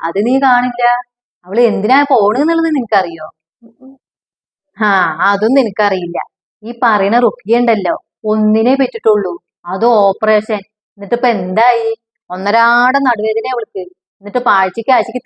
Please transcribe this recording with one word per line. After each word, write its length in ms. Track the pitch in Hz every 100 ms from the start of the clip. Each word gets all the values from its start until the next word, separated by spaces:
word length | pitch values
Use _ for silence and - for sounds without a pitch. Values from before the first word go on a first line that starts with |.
| -
അത് 120 | 190 226
നീ 80 | 262
കാണില്ല. 400 | 269 247 247 240 240 247 - _ _ _ 175
അവള് 160 | 214 233
എന്തിനാ 280 | 190 208 269 285
പോണെന്നുള്ളത് 560 | 247 202 240 311 330 330 294
നിനക്കറിയോ? 500 | 226 202 175 165 156 - _ _ 226 233 262 269 _ _ _ _ _ _ _ - 214
ആ, 40 | 196 170 156 190
അതൊന്നും 300 | 202 214 269
എനിക്കറിയില്ല. 540 | 226 202 208 185 175 170 - _ _ _ 214
ഈ 60 | 233
പറയണ 320 | - 208 196 233
റുക്കിയ 360 | 233 - 196 240
ഉണ്ടല്ലോ, 360 | 240 214 180 - _ _ 214
ഒന്നിനെ 420 | 214 214 220 226 269
പറ്റിട്ടുള്ളൂ, 520 | 254 220 220 214 185 175 _ _ 175
അത് 140 | 185 233 220
ഓപ്പറേഷൻ. 580 | 196 196 214 214 214 208 - _ _ -
എന്നിട്ടിപ്പോ 320 | 196 240 247 208
എന്തായി? 540 | 185 190 240 233 226 226 _ _ -
ഒന്നരാടം 680 | 185 202 226 233 240 247 269 269
നടുവേദന 380 | 220 214 220 247
അവൾക്ക്. 280 | 247 220 190 180 - _ _
എന്നിട്ട് 200 | 202 240
ഇപ്പൊ 120 | 233 196
ആഴ്ചക്ക് 340 | 190 233 247 254
ആഴ്ചക്ക് 260 | 214 247